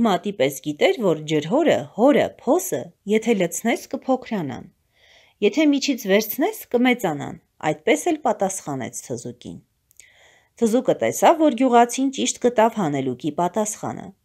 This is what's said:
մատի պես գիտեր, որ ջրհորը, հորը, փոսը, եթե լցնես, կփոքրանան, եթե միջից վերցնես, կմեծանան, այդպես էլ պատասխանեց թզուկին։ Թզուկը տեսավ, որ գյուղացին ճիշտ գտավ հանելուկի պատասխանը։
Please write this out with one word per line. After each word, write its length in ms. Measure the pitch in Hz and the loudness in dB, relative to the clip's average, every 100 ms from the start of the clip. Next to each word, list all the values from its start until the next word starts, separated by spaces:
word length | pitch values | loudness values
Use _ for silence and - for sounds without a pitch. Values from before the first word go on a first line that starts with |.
մատի 320 | 233 180 208 202 | 2 2 -2 0
պես 200 | 143 143 | 0 0
գիտեր, 360 | 151 147 254 381 | -8 0 2 2
որ 180 | 202 156 | 0 0
ջրհորը, 560 | 151 156 156 247 311 113 139 | 0 -2 0 2 4 2 0
հորը, 340 | - 254 226 107 | 2 4 4 2
փոսը, 480 | - - 330 - 139 170 - - | -2 -2 0 0 -6 -6 -12 -2
եթե 280 | 214 220 214 | 0 2 0
լցնես, 460 | 170 - 226 311 - | 0 -2 -4 -4 -6
կփոքրանան, 800 | - - 254 - 214 147 120 - _ _ _ _ _ _ _ | -8 -4 -4 -4 -8 -6 -10 -14 _ _ _ _ _ _ _
եթե 240 | 196 240 311 | 0 2 2
միջից 400 | 285 - 254 196 | 2 0 -4 2
վերցնես, 520 | 196 214 - 339 440 - | 2 2 -2 -4 -4 -4
կմեծանան, 720 | 240 254 247 185 147 131 - _ _ | 0 2 2 -2 -4 -8 -14 _ _
այդպես 400 | 156 151 - 302 349 | -4 -2 0 0 0
էլ 120 | 311 | -2
պատասխանեց 760 | 254 214 190 - - 135 113 - | -2 -2 -4 -4 -8 -8 -8 -12
թզուկին։ 580 | - 120 123 117 - 85 _ _ _ _ - _ _ _ _ - | -10 -10 -10 -14 -16 -18 _ _ _ _ -20 _ _ _ _ -2
Թզուկը 360 | 233 233 - - | 0 2 0 0
տեսավ, 400 | 113 - 220 330 | -2 2 4 4
որ 160 | 311 233 | 2 2
գյուղացին 540 | 262 240 240 247 269 | 4 4 4 0 -4
ճիշտ 300 | 269 247 - | -2 -4 -2
գտավ 300 | 247 240 226 214 | -2 2 0 0
հանելուկի 560 | 170 143 135 127 160 | -2 -2 -4 -6 -6
պատասխանը։ 760 | 143 175 220 208 - - - - - | -4 -2 -2 -6 -6 -10 -10 -14 -20